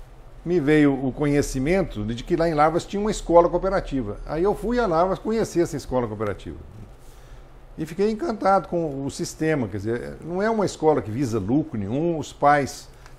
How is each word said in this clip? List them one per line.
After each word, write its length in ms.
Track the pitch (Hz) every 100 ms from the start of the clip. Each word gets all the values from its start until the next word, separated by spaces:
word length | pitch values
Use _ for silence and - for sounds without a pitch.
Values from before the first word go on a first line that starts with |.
| - - - -
me 160 | 160 180
veio 340 | 139 151 147 135 131
o 80 |
conhecimento 880 | 127 147 143 - 131 135 190 180 104
de 180 | 104 120
que 140 | - 170
lá 140 | 165
em 40 |
Lavras 320 | 151 156 165 -
tinha 140 | 202
uma 120 | 214
escola 360 | - - 170 175
cooperativa. 680 | 175 185 190 - 135 104 104 -
Aí 180 | 156
eu 100 | 190
fui 240 | 196 214 247
a 80 | 220
Lavras 340 | 160 190 180
conhecer 420 | 214 220 185 170
essa 160 | 170 143
escola 280 | - 127 117
cooperativa. 520 | 104 107 92 - 76 80 107 - - - - - - - - - -
E 80 | 156
fiquei 260 | 170 208
encantado 560 | 214 339 208 190 196 -
com 380 | 175 160 135 139
o 40 |
sistema, 600 | - 165 - 156 151 107
quer 80 | 101
dizer, 400 | 107 120 73 73
não 200 | 151 180
é 80 | 214
uma 160 | 220 185
escola 360 | - 156 143
que 80 | 98
visa 300 | 113 135 110
lucro 400 | 95 139 151 113
nenhum, 400 | 98 131 170 160
os 140 | -
pais 560 | - 143 147 135 - - - -